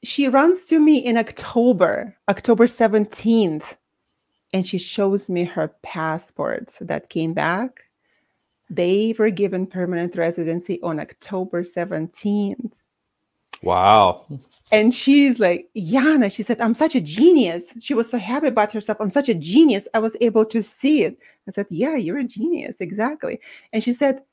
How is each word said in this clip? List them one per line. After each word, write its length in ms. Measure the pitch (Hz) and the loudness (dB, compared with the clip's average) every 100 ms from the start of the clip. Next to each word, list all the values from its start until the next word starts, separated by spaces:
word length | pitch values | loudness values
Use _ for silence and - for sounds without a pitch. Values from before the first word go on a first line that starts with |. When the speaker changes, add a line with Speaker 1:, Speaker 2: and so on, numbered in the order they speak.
Speaker 1:
She 260 | - - 277 | -8 -2 2
runs 360 | 269 311 370 - | 4 4 2 2
to 120 | 320 | 4
me 200 | 302 294 | 6 4
in 200 | 240 226 | 2 0
October, 960 | 226 - - 240 240 196 180 - - - - | -2 -8 -4 2 2 4 2 0 -6 -8 -4
October 380 | 196 - 226 233 | -2 2 4 4
seventeenth, 1080 | - 226 214 208 - 220 226 190 151 - - _ _ _ _ _ _ _ | 4 2 2 0 -2 2 2 2 -2 -8 -20 _ _ _ _ _ _ _
and 120 | 185 | -4
she 140 | 185 190 | -2 -6
shows 500 | - - 196 196 196 | -6 -2 0 0 -2
me 140 | 175 | -2
her 300 | 175 180 156 _ | -2 -2 -6 _
passports 960 | - 170 160 160 - - 147 - - - | -14 -6 -4 -6 -8 -8 -6 -6 -10 -16
that 300 | 175 151 _ | -8 -8 _
came 240 | - 160 | -4 -4
back. 560 | 165 151 185 254 _ _ _ _ _ _ _ _ _ _ | -2 -2 -2 -6 _ _ _ _ _ _ _ _ _ _
They 420 | 156 175 196 220 220 | -2 0 2 0 0
were 120 | 220 | -2
given 360 | 185 196 180 185 | 0 -2 -2 -6
permanent 480 | 185 180 175 175 | -4 -4 -4 -4
residency 640 | 175 165 175 165 170 175 185 | -2 -4 -2 -4 -4 -6 -6
on 180 | 170 156 | -4 -6
October 640 | 151 - - 190 185 175 | -10 -16 -10 -8 -6 -6
seventeenth. 1080 | 175 - 170 165 160 - 208 208 202 - 226 _ _ _ _ _ _ _ _ - | -6 -8 -6 -6 -8 -6 -4 -2 -2 -6 -12 _ _ _ _ _ _ _ _ -8
Speaker 2:
Wow. 640 | 90 90 95 107 95 87 _ 139 _ _ _ | -2 2 6 6 6 2 _ -18 _ _ _
Speaker 1:
And 220 | 214 220 | 2 2
she's 460 | 247 - 285 277 240 | 0 4 4 4 2
like, 300 | 190 175 - 220 | 0 0 -6 -10
"Yana," 540 | 165 254 277 302 202 | -2 2 2 4 2
she 120 | - | -2
said, 180 | 208 226 | -4 -2
"I'm 140 | 233 | 0
such 200 | 233 320 | 0 0
a 60 | 269 | 0
genius." 720 | 151 165 320 339 196 170 175 226 | -4 4 6 6 4 -2 -10 -16
She 140 | - | -4
was 140 | 226 233 | -2 -2
so 80 | 240 | -4
happy 300 | 190 262 294 | -4 -2 0
about 240 | 226 208 | 2 0
herself. 260 | 220 202 208 | -2 -6 -4
"I'm 100 | 214 | -2
such 180 | 285 277 | -2 0
a 60 | |
genius. 540 | 180 151 220 320 202 - | -2 2 6 6 4 -2
I 40 | 226 | -2
was 180 | 220 220 | -2 0
able 240 | 233 220 220 | 2 2 2
to 160 | 233 | 0
see 420 | 202 - 269 302 | -4 -4 0 2
it." 140 | 190 - _ _ - | 0 -4 _ _ -12
I 20 | |
said, 140 | 196 202 | -10 -8
"Yeah, 260 | 160 254 311 | -4 -2 -2
you're 220 | 170 254 | -4 -6
a 60 | |
genius. 560 | 254 196 277 349 - - | -6 -6 -4 -4 -6 -10
Exactly." 600 | 175 196 233 302 - 220 - - _ | -10 -4 -4 -4 -8 -10 -14 -20 _
And 100 | 220 | -4
she 100 | 226 | -2
said 300 | 240 277 269 _ | 0 0 -2 _